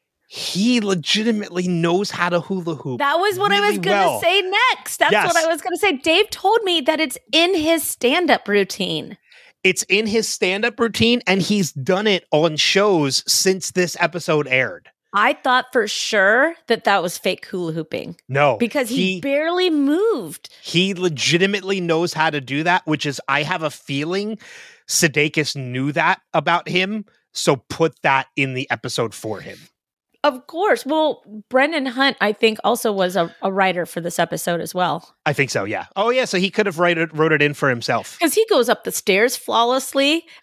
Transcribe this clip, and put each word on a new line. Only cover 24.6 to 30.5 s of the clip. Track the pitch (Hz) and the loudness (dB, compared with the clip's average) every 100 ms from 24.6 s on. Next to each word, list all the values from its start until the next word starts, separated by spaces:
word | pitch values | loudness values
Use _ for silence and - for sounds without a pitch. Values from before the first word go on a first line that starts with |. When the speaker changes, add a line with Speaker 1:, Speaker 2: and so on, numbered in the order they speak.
| - - - | -20 -20 -6
Speaker 1:
Sudeikis | - 165 143 151 156 143 | 0 2 2 0 0 -2
knew | 143 127 127 143 | -6 -8 -4 -2
that | 156 160 190 _ | 0 0 -2 _
about | 165 151 170 156 | -2 2 0 0
him, | 175 190 220 - _ _ | -2 -2 -4 -10 _ _
so | - - 135 | -2 0 0
put | - - 160 - | -4 -2 -2 0
that | 151 135 - - | 0 0 0 -4
in | 135 | -4
the | 127 - | -4 -6
episode | 117 127 - 117 | -6 -4 -4 -4
for | - 110 95 | -6 -10 -10
him. | - - - _ _ _ _ _ | -12 -18 -20 _ _ _ _ _
Speaker 2:
Of | 294 254 | -2 -2
course. | - | -8